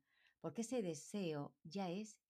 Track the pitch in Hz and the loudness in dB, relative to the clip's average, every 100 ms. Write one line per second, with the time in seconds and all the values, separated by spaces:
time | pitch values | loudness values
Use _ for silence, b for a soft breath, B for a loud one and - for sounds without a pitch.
0 | b b b _ 165 - 233 254 185 147 | b b b _ -2 0 2 2 2 0
1 | - 208 175 151 143 - 165 185 185 180 | -2 0 2 2 -2 -6 -6 0 0 0
2 | 214 - | -4 -10